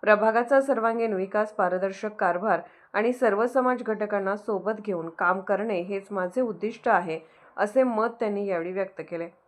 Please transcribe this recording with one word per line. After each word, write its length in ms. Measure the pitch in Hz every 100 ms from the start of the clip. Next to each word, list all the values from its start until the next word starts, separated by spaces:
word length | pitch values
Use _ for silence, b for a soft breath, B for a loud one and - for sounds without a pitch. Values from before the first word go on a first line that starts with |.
प्रभागाचा 600 | 208 208 214 220 240 277
सर्वांगीण 520 | 269 233 226 226 226
विकास, 380 | 196 196 208 214
पारदर्शक 640 | - 185 180 190 190 214 208
कारभार 440 | 185 175 214 170 - B B
आणि 200 | 196 226
सर्व 340 | 254 240 202 240
समाज 360 | 262 254 247
घटकांना 540 | 220 214 208 208 190 208
सोबत 440 | 208 202 180 214 208
घेऊन 240 | 180 165
काम 300 | 165 175 190
करणे 420 | 190 196 220 196
हेच 260 | 180 202 196
माझे 300 | 196 180 254
उद्दिष्ट 480 | 247 190 214 233 -
आहे, 300 | 202 180 160 B B B B
असे 260 | 208 233
मत 260 | 254 220 226 233
त्यांनी 260 | 220 202 202
यावेळी 260 | 175 165
व्यक्त 300 | 185 190 - 156
केले. 180 | 170 170 _